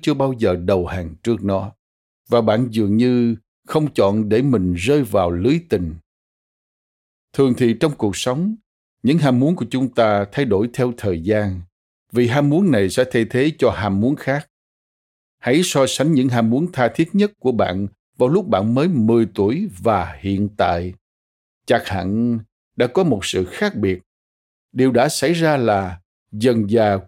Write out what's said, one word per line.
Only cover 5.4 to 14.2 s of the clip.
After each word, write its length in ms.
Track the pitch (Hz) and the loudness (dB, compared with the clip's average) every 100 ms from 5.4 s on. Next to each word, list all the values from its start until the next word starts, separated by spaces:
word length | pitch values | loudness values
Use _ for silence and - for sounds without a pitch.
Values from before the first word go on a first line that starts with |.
| 104 165 170 | 0 0 -2
tình. 260 | 104 85 82 - _ _ _ _ _ _ _ _ _ _ _ _ | -4 -4 -10 -16 _ _ _ _ _ _ _ _ _ _ _ _
Thường 200 | - 135 120 | 0 2 2
thì 180 | 120 113 | 0 2
trong 120 | 160 139 | 0 0
cuộc 180 | 107 92 | -2 -2
sống, 400 | 127 135 190 220 _ _ _ _ | -4 -2 -4 -6 _ _ _ _
những 140 | 117 160 | 0 2
ham 220 | 139 123 | 2 2
muốn 160 | 139 180 | 2 0
của 100 | 120 | -4
chúng 240 | 131 127 | -4 -2
ta 320 | - 110 101 101 | 2 2 2 0
thay 140 | - 139 | -2 0
đổi 240 | 98 117 | 0 0
theo 200 | - 123 120 | -2 -4 -2
thời 240 | 104 87 | -4 -4
gian, 400 | 85 107 104 92 87 _ _ _ _ | 0 0 -2 -6 -12 _ _ _ _
vì 160 | 117 120 | 0 0
ham 220 | 139 143 | 2 2
muốn 220 | 151 202 | 2 2
này 180 | 117 95 | 2 0
sẽ 140 | 104 127 | 0 0
thay 140 | 120 107 | 0 0
thế 260 | 123 147 156 | 0 -2 0
cho 140 | 123 | 0
ham 300 | 90 104 98 | 0 -2 0
muốn 140 | 120 | 0
khác. 340 | 143 | -2